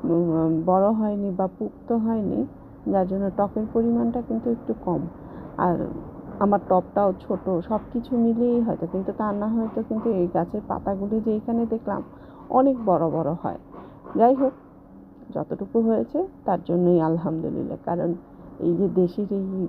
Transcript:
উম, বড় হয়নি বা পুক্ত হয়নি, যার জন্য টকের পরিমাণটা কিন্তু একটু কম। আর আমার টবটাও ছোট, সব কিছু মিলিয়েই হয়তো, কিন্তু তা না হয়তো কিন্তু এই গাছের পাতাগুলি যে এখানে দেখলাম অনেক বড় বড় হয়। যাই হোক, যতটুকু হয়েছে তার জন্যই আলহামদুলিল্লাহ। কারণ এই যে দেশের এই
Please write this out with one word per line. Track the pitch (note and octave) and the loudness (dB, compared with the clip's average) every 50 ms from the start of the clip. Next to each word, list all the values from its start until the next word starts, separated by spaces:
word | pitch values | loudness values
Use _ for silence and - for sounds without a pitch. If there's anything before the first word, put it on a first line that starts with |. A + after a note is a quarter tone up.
| - | 0
উম, | - E3 E3+ F3 E3+ D#3+ D#3+ D#3+ D#3+ E3 D#3+ E3 | 2 2 2 2 2 2 2 2 2 0 0 2
বড় | F3+ F#3 F#3+ G3 G#3 | 4 4 6 6 4
হয়নি | A3 A3 G#3+ G#3 G#3 G3+ G3+ G3+ | 4 2 0 0 0 -2 -2 -2
বা | F#3 F#3 F#3+ F#3 F#3 - | -2 -2 -2 -4 -2 -6
পুক্ত | G#3+ - - - - - | -8 -8 -8 -12 -4 -2
হয়নি, | A#3+ A#3 A3 A3+ A3+ A3+ G#3 - - - B3+ - - - - - - - - - | 0 0 2 0 0 0 0 -2 0 -2 -2 -4 -6 -18 -20 -20 -20 -10 -4 0
যার | F#3+ G3 F#3 | 2 2 2
জন্য | F3+ F#3+ G3 G3+ G3 F#3 | 2 0 -2 -2 -2 0
টকের | - G3+ G3+ - A3+ G#3+ G#3+ | 0 -2 0 0 -4 -4 0
পরিমাণটা | - A3+ A3+ A#3 A#3 A#3 A#3+ A#3 A#3 B3 | 0 2 2 2 2 2 2 0 0 -2
কিন্তু | A#3 - A3+ A3+ - B3 | -4 -2 -4 -2 0 -2
একটু | A#3 A#3 - - A3+ - - | -2 -2 -2 -6 -6 -4 -2
কম। | - F3 D3+ C#3+ E3+ - - - - - - - - - | -2 -2 -2 -2 -6 -8 -12 -18 -16 -16 -16 -16 -12 -4
আর | - - F3+ E3+ - - - - - - - - - - - - - | 0 0 2 2 0 -2 -6 -6 -10 -12 -14 -16 -16 -16 -14 -4 0
আমার | G#3 G3+ G3+ G3 G3 - | 2 2 2 2 2 4
টবটাও | F#3+ F#3 F3+ - - G3+ G3+ G3 F#3 F#3+ | 2 2 2 0 0 2 2 2 0 -2
ছোট, | - - G#3 F#3 - F#3+ F#3+ E3 F3 - | -4 -4 -4 -4 -2 -2 -2 -2 -2 -2
সব | A3 G#3 - - | -4 -4 -4 -4
কিছু | - A#3+ A#3 - C4 | -8 -8 -4 -2 0
মিলিয়েই | A#3+ A#3 A#3 A3+ A3+ A#3+ B3 A#3+ A#3+ | 2 2 2 4 2 2 2 4 2
হয়তো, | A#3 A3+ - - E3+ | 2 0 0 -2 -4
কিন্তু | E3 - F#3 G3 G3+ | -4 -4 -4 -4 -4
তা | G3 - G#3+ G#3+ | -4 -2 -2 -2
না | G3+ G3+ G#3 | 0 -2 -2
হয়তো | A3 A3+ A#3 A3+ A3 - A3+ A3+ - | 0 0 0 -2 -2 -4 -6 -4 -2
কিন্তু | A3+ A3 G#3+ A#3 | -4 -2 0 0
এই | A3+ F#3 F3 F3 - | 2 2 0 0 2
গাছের | E3 E3+ F3 - G#3+ - - | 0 -2 0 -4 -8 -6 -4
পাতাগুলি | - - - G3+ G3+ G3 G3 G3+ A3 A3 | -6 -4 -2 -4 -2 -2 -2 -2 -2 -2
যে | G#3+ A3+ G#3+ | 0 0 -2
এখানে | G#3+ G#3+ - A#3 A#3 A#3 | -2 -2 -2 0 0 0
দেখলাম | A3+ A3+ A3+ - - G3+ - - - - - - - - - - - | 0 -2 -4 -4 -4 -6 -6 -6 -10 -16 -20 -20 -20 -20 -20 -10 0
অনেক | - B3 C4 C#4 C4 A#3+ A3+ | 4 4 6 6 4 2 2
বড় | G#3 F3+ D3+ E3 E3 | 2 4 4 4 2
বড় | D3 D#3+ D#3+ C#3 E3 E3+ | 0 0 0 0 -2 -2
হয়। | - G#2+ E2+ - - - - - - - - - - - - | -4 -6 -6 -6 -12 -18 -18 -18 -18 -18 -20 -20 -18 -6 2
যাই | - A3+ A#3+ C4+ | 4 6 6 6
হোক, | C4 C#4 C4 - - - - - - - - - - - - - - - - - | 4 2 0 0 -4 -20 -20 -20 -20 -20 -20 -20 -20 -20 -20 -20 -20 -20 -8 -6
যতটুকু | - D3+ - - - G3 F#3+ - A3+ | -6 -4 -4 -6 -8 -8 -2 0 2
হয়েছে | A3+ A3+ A3+ G#3 A#3 - - D4 F#4 F#4+ - - - | 4 4 2 2 0 -2 -2 -2 -2 -2 -6 -6 -2
তার | - F#3 F3 F3 | 0 0 0 0
জন্যই | - E3+ F3 F3+ F3 F3+ E3+ | 0 0 4 4 6 6 6
আলহামদুলিল্লাহ। | D#3+ D#3+ E3 E3 D#3+ F#3+ D#3+ D#3+ D#3+ D3+ - - - - - - - | 4 4 2 0 0 -2 -2 -2 -4 -4 -4 -4 -4 -6 -6 -6 -4
কারণ | - E3+ F3 F3 E3+ E3+ F3+ - - - - - - - - | -4 -2 0 0 -2 -2 -4 -8 -18 -20 -20 -20 -20 -10 -2
এই | E3+ E3+ E3+ | 0 0 2
যে | E3+ G3+ F#3 | 2 2 2
দেশের | E3+ F#3 F3+ F3 - - G#3 F#3+ | 4 4 2 2 2 -4 -4 -2
এই | G3+ G3 F#3+ F#3+ F#3+ F#3+ F#3 | -2 -4 -2 -4 -2 -4 -4